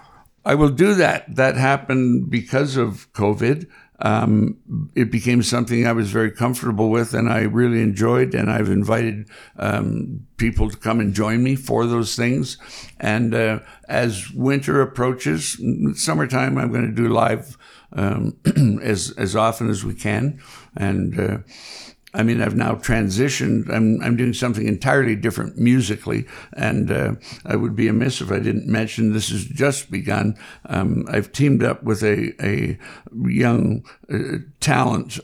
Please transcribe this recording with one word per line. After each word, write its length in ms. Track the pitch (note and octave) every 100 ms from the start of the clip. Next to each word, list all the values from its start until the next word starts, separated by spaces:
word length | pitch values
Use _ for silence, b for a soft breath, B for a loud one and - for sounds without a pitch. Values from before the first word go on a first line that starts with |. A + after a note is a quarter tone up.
| B B B _
I 100 | -
will 140 | C#3+ D3
do 260 | C3 F#3+
that. 400 | G3+ D#3+ - -
That 220 | - C3 A#2+
happened 720 | C3+ C#3 - C3 B2+ B2 B2+
because 460 | A#2+ - C3 D3 C3
of 360 | A#2 G2 -
covid. 520 | - G2+ G#2+ A2+ D3+ F3 B B _
Um, 600 | G#2+ G#2+ A2 G#2+ A2+ G#2+ - A2 G2+
it 160 | - A2+
became 320 | A#2 A#2+ A#2+
something 420 | A2 B2 A2+ A#2
I 80 | A#2
was 200 | A#2 G#2
very 180 | G#2 A2
comfortable 580 | - A#2+ B2 A#2+ G#2 A2
with 260 | A2+ A2+
and 140 | A#2+ A2+
I 120 | A#2
really 420 | G#2+ G#2+ B2 A#2
enjoyed, 500 | A2 G2 A2+ B2 C3
and 160 | A#2+ A2
I've 200 | A2+ G#2+
invited, 600 | G2 G2+ A2+ A#2 G#2 G#2+ B B -
um, 640 | G2+ G#2 A2 A2 - D#3+ - -
people 340 | A2+ - G#2+
to 60 | G2
come 240 | A2+ A2+
and 120 | G#2
join 300 | G2 G#2+ A#2
me 140 | B2+ C3+
for 280 | C#3 A#2
those 300 | A#2 A#2 A2
things. 440 | - A#2+ C3+ C#3 - B B B -
And, 340 | - G#2+ A#2
uh, 240 | A2+ A2 G#2+ B B -
as 420 | - B2 G2+ -
winter 500 | C3 B2+ C#3 C#3 C#3+
approaches, 760 | C3 - B2+ B2 C#3+ D#3+ D3+ -
n-, 340 | - B2+ C#3+ -
summertime, 640 | - D#3 C#3+ C3 C3 C3+
I'm 120 | B2
gonna 200 | A#2 A#2
do 160 | A2 A#2
live, 500 | A#2 A#2 A2+ - - B B B
um, 440 | - G2 G#2 G#2+ -
<clears throat> 360 | - - B2+ G#2+
as, 260 | A#2+ G2+ - -
as 160 | G#2
often 340 | G#2+ A2+ A2+ A2+
as 160 | G2+
we 100 | G#2
can. 460 | G2+ G#2+ G#2+ C3+ D3 B B B -
And, 420 | G2 G2 F#2+ -
uh, 200 | G2+ G2 F#2+ B B B B B -
I 80 | -
mean, 180 | A2+ A#2
I've 160 | G#2+ G#2+
now 200 | A2+ A2
transitioned. 920 | - A2+ G2+ F#2+ C#3 C3+ - A2 A2
I'm, 300 | A2+ A2 A2
I'm 160 | - A#2
doing 160 | B2
something 340 | A#2 B2 G#2+ A2
entirely 480 | G#2 C3+ C#3 B2 G#2+
different 420 | A2+ - - -
musically, 640 | A#2+ B2+ G2+ G#2 - A1+ B2 B B
and, 360 | - A#2 B2+ -
uh, 260 | D#2 B1 - B B
I 120 | - G#2+
would 200 | - G#2+
be 120 | A2+
amiss 340 | A2 B2 B2+
if 100 | A#2+
I 60 | G2
didn't 280 | G#2+ A2 -
mention 460 | A2 A2 A2 A2
this 160 | G#2+ -
has 160 | F#2+
just 460 | - - C#3 C#3 -
begun. 480 | G2 G2+ G2+ G#2 - B B
Um, 400 | - - F2+ - -
I've 200 | G#2 G2+
teamed 320 | - C#3+ C3
up 200 | A#2+ -
with 200 | A2+ G#2+
a, 300 | G#2+ G2+ A2 -
a 360 | - F2+ A1+ - B B B - B2
young, 560 | A#2+ B2 A#2 - G#2+ B B -
uh, 280 | - - - - -
talent, 580 | - B2+ C3 G#2+ - -